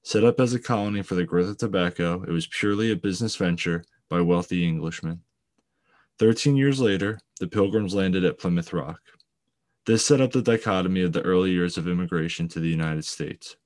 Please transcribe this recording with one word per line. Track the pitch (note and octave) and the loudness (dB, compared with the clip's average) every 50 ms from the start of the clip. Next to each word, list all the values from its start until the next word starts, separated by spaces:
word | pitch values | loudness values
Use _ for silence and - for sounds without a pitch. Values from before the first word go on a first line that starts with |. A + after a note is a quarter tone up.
Set | _ - - G#2 A2 | _ -2 0 4 4
up | A#2+ A#2 - | 4 4 4
as | B2+ A#2+ B2 | 0 0 0
a | B2 | -4
colony | - - A#2+ G#2 G2+ G#2 G#2 G2+ | -2 -2 -2 -2 -2 -2 -4 -4
for | F#2 - F#2+ | -4 -4 -2
the | F2+ F2+ | -2 -2
growth | E2 - F2 F2+ G2 | 0 0 0 0 0
of | G#2 | -2
tobacco, | - A#2+ G#2+ G2 F#2 F2 F2+ - - F2 E2+ F2 F#2 F#2+ | -4 -4 -2 0 0 0 0 -2 -2 -2 -2 -2 -4 -4
it | - | -4
was | E2+ E2 D#2+ | -4 -4 -4
purely | - - - - G#2 G2+ G2+ A2 A2+ | -6 -6 -2 -2 0 0 0 0 -2
a | G#2+ | -2
business | F2 - G2+ F#2 - A2+ G#2+ - | -2 -2 -4 -2 -2 -4 -6 -2
venture | - F#2+ F2 E2+ E2+ - F2 E2+ E2+ - _ _ _ _ _ | -2 0 0 0 -2 -2 -4 -4 -4 -8 _ _ _ _ _
by | D2+ F2 | 0 0
wealthy | F2 E2+ F2+ F2 F2 - F#2 F2+ F2 | 2 2 2 2 0 -2 -2 -2 0
Englishmen. | E2+ D#2+ D#2 D#2+ E2 E2 - - E2 E2+ E2+ _ _ _ _ _ _ _ _ _ _ _ _ _ _ _ _ _ _ _ | 0 -2 -2 -6 -8 -8 -8 -8 -10 -10 -10 _ _ _ _ _ _ _ _ _ _ _ _ _ _ _ _ _ _ _
Thirteen | - A2+ A2+ A2+ - - D3 C#3 | 4 4 4 4 4 2 2 4
years | C3+ C3+ C#3 C3+ C3+ | 4 4 2 2 2
later, | B2+ G#2+ G2 F2+ G2 G2+ A2+ G#2+ _ _ _ - | 2 2 2 2 0 -2 -4 -6 _ _ _ -10
the | F#2+ F2 | -10 -4
Pilgrims | - G#2 G2 G2 G2+ A2 G#2 F#2 G2 | 0 0 2 2 2 0 0 0 0
landed | G2+ F#2+ F#2+ F2+ F#2+ F2+ | 0 0 2 2 2 2
at | E2+ - | 0 0
Plymouth | - - F#2 F2 E2+ E2 - | 0 -2 0 0 0 -2 -4
Rock. | - E2+ C2 D2 E2+ - _ _ _ _ _ _ _ _ _ _ _ _ _ _ _ _ _ | -6 -6 -6 -6 -12 -14 _ _ _ _ _ _ _ _ _ _ _ _ _ _ _ _ _
This | - A2+ A2 - | 2 2 2 4
set | - D3 C3 | 4 4 4
up | C3+ B2+ | 4 2
the | - C3 | 2 0
dichotomy | - A#2+ A2+ A2+ - A2+ G2 F#2 F2+ F2+ F#2+ F#2 | 2 2 0 2 0 0 0 0 0 0 2 2
of | F#2 F2 | 0 0
the | E2 - - | 0 -2 0
early | F#2 F#2 F#2 F#2+ F#2+ | 2 2 4 4 2
years | F#2 F2+ F2 F2 - | 2 0 0 -2 -2
of | F2 E2 F2 | -4 -4 -2
immigration | F2 F2 F2+ E2+ F2 E2 D#2+ E2 - - E2+ E2 | -2 -2 -2 -2 -2 -2 -2 -4 -4 -6 -6 -6
to | - E2+ | -4 -4
the | E2 E2 | -2 -2
United | E2 D#2+ D#2+ D#2+ D#2 D#2 D#2 | 0 0 -2 -2 -4 -4 -6
States | - - - D#2+ - - _ - - - _ _ | -8 -8 -8 -8 -8 -8 _ -16 -20 -20 _ _